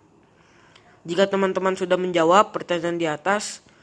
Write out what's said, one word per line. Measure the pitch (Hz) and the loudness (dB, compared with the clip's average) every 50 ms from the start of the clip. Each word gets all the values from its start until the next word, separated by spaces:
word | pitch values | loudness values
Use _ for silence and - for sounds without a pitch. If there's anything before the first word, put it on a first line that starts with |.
| _ _ _ _ _ _ _ _ _ _ _ _ _ _ _ - _ _ _ _ | _ _ _ _ _ _ _ _ _ _ _ _ _ _ _ -20 _ _ _ _
Jika | - 165 175 185 196 | -10 -4 0 2 2
teman-teman | 196 196 196 196 190 180 185 190 190 190 | 2 2 0 0 0 0 0 -2 -2 -2
sudah | 190 185 180 185 | -2 -2 0 0
menjawab | 175 180 180 170 170 160 165 180 208 214 - - | 0 0 0 0 2 4 6 6 6 4 2 -2
pertanyaan | 170 - - 175 170 165 170 170 170 | -10 -6 -4 -6 -4 -4 -4 -4 -4
di | 165 156 | -4 -4
atas, | 151 - - 185 202 208 - - - - _ _ _ _ | -4 -4 -2 -2 -2 -2 -4 -8 -14 -16 _ _ _ _